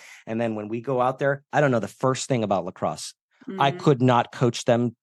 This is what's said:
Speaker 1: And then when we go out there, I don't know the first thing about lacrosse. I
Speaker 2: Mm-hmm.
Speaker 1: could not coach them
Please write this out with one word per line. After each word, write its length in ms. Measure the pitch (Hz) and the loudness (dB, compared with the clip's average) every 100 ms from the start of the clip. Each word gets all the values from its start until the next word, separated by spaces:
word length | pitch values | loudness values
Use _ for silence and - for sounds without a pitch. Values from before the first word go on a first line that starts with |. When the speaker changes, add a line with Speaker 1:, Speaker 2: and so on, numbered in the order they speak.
| - - - | -20 -20 -8
Speaker 1:
And 120 | 113 | -4
then 160 | 117 107 | -4 -4
when 140 | 104 | -6
we 100 | 117 | -8
go 220 | 117 127 | -4 0
out 180 | 127 135 | 0 0
there, 240 | 139 139 _ | -2 -2 _
I 80 | 131 | 0
don't 120 | 147 | 2
know 80 | 117 | 2
the 100 | 98 | -2
first 400 | - 131 127 - | -2 -2 -2 -2
thing 140 | 127 107 | -2 0
about 180 | 98 | -2
lacrosse. 500 | 90 - 92 73 - - _ _ - 190 | -2 -6 -6 -6 -12 -18 _ _ -14 -2
I 140 | 139 | -2
Speaker 2:
Mm-hmm. 80 | 156 | 2
Speaker 1:
could 220 | 156 127 | 2 4
not 300 | 127 120 - | 4 4 0
coach 320 | - 123 - | 0 0 0
them 320 | - 117 120 - | 0 2 0 -6